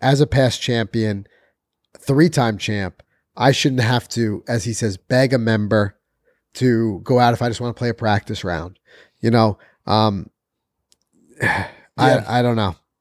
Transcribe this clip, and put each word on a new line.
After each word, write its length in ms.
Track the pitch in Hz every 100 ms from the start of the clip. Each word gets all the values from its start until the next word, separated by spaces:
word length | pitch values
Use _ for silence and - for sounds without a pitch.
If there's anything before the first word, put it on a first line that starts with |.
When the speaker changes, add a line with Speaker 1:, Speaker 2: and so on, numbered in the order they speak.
Speaker 1:
as 180 | 135 139
a 60 | 147
past 340 | 139 127 -
champion, 640 | - 117 110 117 110 101 98 _ _ _ _ _ _ -
three-time 600 | - 139 170 - 117 104
champ, 440 | - 104 92 - _ _ _ -
I 160 | 123
shouldn't 300 | 131 147 127
have 260 | 113 123 -
to, 320 | 120 113 98 -
as 160 | 120
he 80 | 104
says, 240 | 107 113 92
beg 360 | - 127 131
a 60 | 127
member 580 | 113 110 104 110 101 - _ _ _ _ _
to 460 | - 127 113 113 92
go 140 | 104 127
out 120 | 120
if 80 | 120
I 60 | 120
just 120 | 110
wanna 140 | 120
play 160 | 110 120
a 40 |
practice 480 | 113 110 101 - 107
round. 360 | 92 82 87 - _ - _ _
You 100 | 113
know, 280 | 117 110 95 _ _ -
um, 440 | 107 110 98 - _ _ _ _ _ _
<sighs> 520 | _ _ _ _ -
Speaker 2:
Yeah. 280 | - - - - _ -
Speaker 1:
I, 440 | 131 123 101 123
I 20 |
don't 140 | 123 113
know. 200 | 101 87 _ _